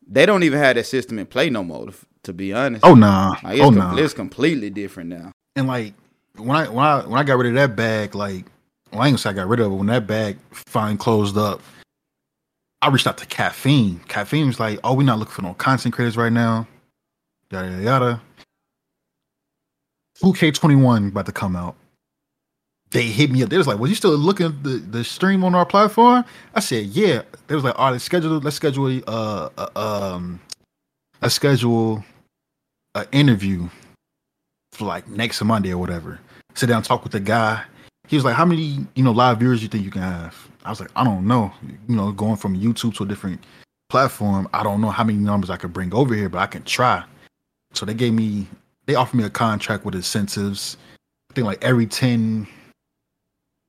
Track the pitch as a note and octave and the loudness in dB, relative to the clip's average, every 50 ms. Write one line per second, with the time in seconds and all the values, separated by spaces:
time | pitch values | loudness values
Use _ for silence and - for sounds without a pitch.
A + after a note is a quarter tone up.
0 | _ - G2+ C3 D#3+ G3+ G#3 F#3 E3+ D3+ C3 D3 D3 C3 A#2+ A#2 A2 - C3 C3 | _ 0 4 6 6 6 6 4 2 2 2 4 4 4 4 2 -2 -2 -4 -4
1 | A#2+ - A2+ G#2 F#2 - - B2 D#3 E3 A#2+ G#2+ F#2 E2+ D2 A#1+ A1 - - - | -4 -4 -8 -10 -10 -6 -2 -2 0 0 0 -4 -6 -8 -10 -12 -14 -14 -16 -20
2 | _ _ _ _ - G2 F2+ F2 G2 F#2+ G2 A#2+ C3+ C3+ A#2 A2 - F3+ D#3 A#2 | _ _ _ _ -14 -14 -10 -8 -6 -4 -2 -2 -2 -2 0 6 10 10 12 12
3 | G#2+ G2+ G2 F#2+ F#2+ F#2+ F#2 - - F#2 G#2 C#3 C#3+ C#3+ A2 G2 F#2 F2+ F2+ C3 | 10 8 6 4 2 0 -2 -4 -6 -4 2 6 6 8 8 6 4 2 0 0
4 | D#3 C#3+ - B2 F#2+ - - A#2+ C3+ E3 E3 B2+ G#2 G2+ F#2+ G#2 G2 F#2+ - F#2 | 0 -2 -2 -6 -10 -10 -6 -2 0 0 0 -2 -6 -8 -8 -8 -10 -10 -12 -12
5 | E2+ E2+ F2 E2+ E2+ F#2+ - _ _ _ - C#3 C3 C3 B2+ B2 A2 G#2 G2 _ | -12 -12 -12 -12 -14 -18 -20 _ _ _ -6 -4 -4 -2 -4 -6 -8 -10 -14 _
6 | _ _ _ _ _ _ _ G2+ A2 B2 C#3+ D#3+ D#3 - A2 B2 C#3+ D3+ C#3+ B2+ | _ _ _ _ _ _ _ -12 -6 -2 -2 -2 -2 -2 -2 0 2 2 2 0
7 | - - A2+ C3+ D3 C#3 C3 B2 B2 A#2+ A#2 C3+ C#3+ C3 G#2 A2 A2+ A2+ A2 G#2+ | -2 -2 -2 -2 2 2 2 2 2 2 2 2 2 2 0 -2 -2 0 0 -2
8 | G#2 G2+ - G2+ G#2 G2 F#2+ F#2 F#2 - _ _ _ _ _ _ _ _ G2+ G#2+ | -4 -6 -6 -8 -8 -6 -8 -10 -14 -16 _ _ _ _ _ _ _ _ -4 0
9 | B2+ D3 B2+ G#2+ - A2 F#2+ G2 F2+ F#2+ A#2+ A#2 A2 G2+ G2 F#2+ G2 G#2+ A#2+ B2+ | 2 2 2 2 0 -2 -4 -2 0 0 2 2 2 0 0 0 0 0 0 0
10 | G#2 F#2+ G#2+ A2 A2 G2+ G2 - _ _ - - - - - A#2 G#2+ G#2+ G#2 G2+ | 0 -2 -2 -2 -2 -4 -6 -10 _ _ -20 -20 -16 -6 -4 -2 -2 -2 -4 -2
11 | - A#2+ A2+ G#2+ G#2 G2+ G2 G#2 G#2+ G2+ F#2 - - - - - - _ _ _ | 0 2 2 2 2 0 0 0 0 -2 -4 -8 -12 -20 -20 -20 -20 _ _ _
12 | _ _ _ _ _ _ _ _ _ _ _ _ _ _ _ - C3+ D3 C3+ B2 | _ _ _ _ _ _ _ _ _ _ _ _ _ _ _ -2 0 2 2 2
13 | - B2 - - - - - - G2+ F2 - - - C3+ D3+ C3+ A2 F#2+ F2 E2+ | 0 -2 -4 -6 -12 -12 -6 -4 -4 -4 -4 -2 0 2 4 4 4 2 -2 -6
14 | - - - G#2+ G2+ - D3 D#3 D3+ C3 A2+ - A2+ G#2+ G#2 - - A#2+ C3+ C3 | -12 -8 -8 -6 -4 -2 -2 0 0 0 0 -2 -4 -4 -4 -4 -2 -2 0 2
15 | C#3+ C3 A2+ G#2+ G#2+ - - - G2 F2 F2+ - - C3+ C3+ A#2+ - A#2+ - - | 2 2 2 0 -4 -8 -10 -10 -10 -10 -8 -4 -2 0 0 0 -2 -4 -2 -2
16 | A#2+ A#2 G#2+ A#2 A#2 A2+ A#2 A#2 A#2 A2+ A2+ A2+ A2+ - _ _ _ _ _ _ | -4 -2 0 0 0 2 2 2 2 0 0 -2 -4 -8 _ _ _ _ _ _
17 | _ _ _ _ _ _ _ _ _ - F#2+ F#2 F#2 F#2 F2+ F#2 G2+ A#2 C3+ C3 | _ _ _ _ _ _ _ _ _ -12 -10 -8 -8 -8 -8 -4 -2 0 2 2
18 | B2 A#2+ A#2+ A#2 - _ _ _ - _ _ _ _ _ _ _ _ _ _ _ | 2 0 -2 -4 -8 _ _ _ -20 _ _ _ _ _ _ _ _ _ _ _
19 | _ _ _ _ _ _ _ _ _ _ _ _ _ _ _ _ _ _ _ _ | _ _ _ _ _ _ _ _ _ _ _ _ _ _ _ _ _ _ _ _
20 | _ _ _ - F3+ F#3+ F3+ - F3 D#3 C#3+ - - D3+ C#3+ C3+ C3 B2 A#2+ G#2+ | _ _ _ 2 2 2 4 4 2 2 2 2 2 4 6 6 6 6 4 2
21 | G2+ G2+ G2 G2+ F#2 - - - A2 F#2+ F2+ F2 F2 F2 - _ _ _ _ _ | 0 -2 -4 -4 -6 -6 -6 -6 -4 -4 -4 -6 -8 -10 -12 _ _ _ _ _
22 | _ _ _ _ _ _ _ _ _ _ _ _ _ _ _ _ _ - - B2 | _ _ _ _ _ _ _ _ _ _ _ _ _ _ _ _ _ -4 -2 -2
23 | A#2+ A#2 G2+ A#2+ D3+ C#3 B2+ C3 B2 G2 D3+ F#3+ D#3 C3+ G#2 G2+ A#2+ D#3 A3 - | -2 0 2 2 2 2 4 2 0 2 2 0 2 2 0 -2 0 -2 -2 2
24 | - F#3 D3+ D3 D3 F#3 G3+ F3+ E3+ E3 D3 C#3 C#3 C#3 C3 G#2+ D#2+ F#2+ A2 A#2 | 2 2 2 4 2 0 0 0 -2 -4 -4 -6 -6 -6 -6 -6 -8 -6 -6 -6
25 | A#2+ - - - F#3 F#3+ G3 F#3+ F#3 F#3 F3+ F3+ F3 - - G3+ G#3+ G3+ G#3 A3+ | -6 -6 -4 -2 0 0 2 2 2 2 2 2 2 4 4 4 4 4 4 6
26 | A#3 B3 B3 B3 A#3+ - - - - - - A3 G3+ - C3 A2 G#2 G2 G#2 F3 | 6 6 6 4 2 -2 -10 -20 -18 -6 -4 -4 -2 -2 -4 -4 -4 -4 -2 0
27 | G#3+ F#3 C3 A2 - - - - _ - D3+ D3+ C3 B2 A2+ - C3 C3+ B2+ A#2+ | 2 2 2 0 -2 -8 -20 -20 _ -4 -4 0 0 0 0 2 2 2 2 -2
28 | - - F3+ F3+ D#3 D#3+ D#3+ D3+ C3+ D3 C#3 - D#3+ D3 C3 C#3 C#3 C3 C3 B2+ | -4 -2 -2 0 0 0 -2 -2 -2 -4 -6 -2 -2 -2 -2 0 -2 -2 -2 -4
29 | A#2 G#2+ A2 A2+ A2 G#2+ G#2 F2+ D2+ C2 - - G2 - - G2+ G#2+ G#2+ G#2 G2+ | -6 -6 -6 -4 -4 -4 -6 -6 -8 -10 -10 -12 -12 -10 -8 -6 -6 -4 -4 -4
30 | G2 F#2+ F2+ F2+ F3 F3+ F3 - - - - _ _ _ _ _ _ _ _ _ | -4 -6 -6 -8 -8 -10 -12 -14 -16 -20 -20 _ _ _ _ _ _ _ _ _
31 | _ _ _ - - A#2+ - - D3 C#3+ C#3 A#2 A#2+ A#2+ A#2 A2+ A2+ A2 A2 G#2+ | _ _ _ -4 -4 -2 -2 0 2 2 2 2 2 2 2 2 0 0 -2 -6
32 | - _ _ _ _ _ _ _ _ _ _ _ _ _ _ _ _ _ - G#2 | -8 _ _ _ _ _ _ _ _ _ _ _ _ _ _ _ _ _ -12 -10
33 | - - C3+ C#3+ D3 C#3 A2+ F#2+ G2 G2 F#2+ F2 F2 F2 - - - - _ _ | -8 0 2 4 6 6 4 2 2 -2 -2 -4 -6 -8 -12 -18 -20 -20 _ _
34 | _ _ _ _ _ _ _ _ _ _ _ _ _ _ - - G#3+ F#3+ E2+ F#2 | _ _ _ _ _ _ _ _ _ _ _ _ _ _ -12 -8 -8 -6 -6 -8
35 | - - G2+ G#2 A#2 A2 - - - G#2+ A2+ G#2 F#2+ F#2 F2+ F2+ F2+ F2+ F2 E2 | -10 -10 -6 -6 -4 -4 -4 -2 0 2 2 2 0 -2 -2 -4 -4 -4 -6 -8
36 | D#2+ E2 F2 - _ _ - - _ _ - - C3+ A#2+ A#2+ A2 - - B2+ A#2 | -8 -12 -16 -16 _ _ -20 -20 _ _ -6 -2 0 2 2 0 2 0 -2 -2
37 | - - - G#2 G2 G#2+ A2 A#2 A2 G#2+ A2 A2 - - - - - - _ _ | -2 -6 -6 -4 -2 0 2 2 2 0 0 -4 -8 -14 -20 -20 -20 -20 _ _
38 | _ - D3+ D3 B2+ B2 A#2+ C#3+ E3+ F3 E3+ D#3+ D#3+ D3 C#3+ C#3 C3+ - - C3 | _ -2 0 0 2 2 2 2 2 2 2 0 -2 -6 -6 -8 -8 -6 0 2
39 | C3 B2 G#2+ A#2+ B2 B2+ A#2 A2 A#2+ B2+ B2 A2 A2 G2+ - G#2+ G2 F#2+ - F#2+ | 2 4 4 4 4 4 4 2 2 2 2 0 -2 -4 -6 -6 -6 -4 -6 -6
40 | F2+ F#2 F2+ E2+ E2 D#2+ - - - - - _ - - A2+ - F#2 - - - | -6 -6 -6 -8 -10 -12 -16 -20 -20 -20 -20 _ -12 -12 -12 -12 -12 -8 -2 0
41 | B2+ A#2+ G2 F2+ F#2+ A2 B2 A#2+ G#2 F#2+ - - - - - - - B2 A#2+ G#2+ | 0 2 2 0 0 2 2 2 0 -2 -6 -14 -18 -18 -18 -14 -4 -2 -2 0
42 | G2 G#2 G2+ G2+ G#2+ A2 A2 G2+ - G2+ F#2 F#2 G#2 A#2 A2+ - - A2+ G2 - | 0 -2 -2 -2 -2 -2 -2 -2 -2 -4 -4 0 0 -2 -2 0 -4 -4 -4 -4
43 | G#2 G2 G2+ - - F#2+ F2 - - _ - - - _ _ _ _ - - B2+ | -6 -6 -6 -8 -8 -10 -10 -10 -14 _ -20 -20 -20 _ _ _ _ -2 0 2
44 | C#3 A#2+ - - G#2 G#2 G2 F#2+ F#2 - - E2+ G2 G#2 G2+ G#2 A2 G#2+ G2+ - | 2 2 0 -2 -2 0 0 0 -2 -2 -4 -2 -2 -2 0 0 -2 -2 0 0
45 | A2+ A2 G#2+ G#2 G#2 G#2 G#2 G2+ F2+ F2+ F2+ - - F2 E2+ F#2 F#2+ F2 G2 A#2+ | 0 0 0 0 0 0 0 -2 -2 -4 -6 -8 -8 -8 -8 -6 -6 -2 2 2
46 | D3 B2+ A2 G#2 G2+ F2 E2+ F2+ G2 - - - - - - - B2 B2 G2+ F2+ | 2 2 2 -2 -2 -4 -2 -4 -4 -4 -6 -12 -8 -6 -2 0 2 2 2 0
47 | - - - _ _ _ _ _ _ _ _ _ _ _ - - G2+ G2+ A2 A2+ | -4 -12 -20 _ _ _ _ _ _ _ _ _ _ _ -12 -10 -8 -6 -4 -2
48 | B2 A#2+ A2+ A2+ A2 G#2+ G#2 G#2 G2 - - _ _ _ _ _ - - D3 B2+ | 0 0 2 0 0 -2 -4 -6 -8 -10 -14 _ _ _ _ _ -6 -2 0 0
49 | B2+ A2+ - A#2+ G#2+ G2 - - A#2+ A2+ G#2+ G2 - - G#2+ F#2+ - G2+ F#2 F2+ | 0 0 0 -2 -2 -2 -2 -2 -2 0 -2 -2 -4 -4 -6 -4 -4 -8 -8 -6
50 | F2 - - G#2+ G2+ G2 - G#2 G2+ G2+ G2 - - - - _ _ - - _ | -6 -4 -4 -4 -4 -4 -4 -6 -6 -6 -6 -8 -10 -12 -14 _ _ -20 -20 _
51 | _ _ _ _ _ _ - C3+ A#2 G2+ F#2 - - B2+ B2+ A#2 A2+ G#2 - - | _ _ _ _ _ _ -6 -4 -4 -4 -4 -2 0 2 2 2 2 0 -2 -2
52 | C3 B2 A#2+ A#2 A2 A2 A2 A2 G2+ - - - _ _ _ _ _ _ _ _ | 0 0 2 0 0 -2 -2 -4 -8 -10 -16 -20 _ _ _ _ _ _ _ _
53 | _ _ _ _ _ _ _ _ _ _ _ _ _ | _ _ _ _ _ _ _ _ _ _ _ _ _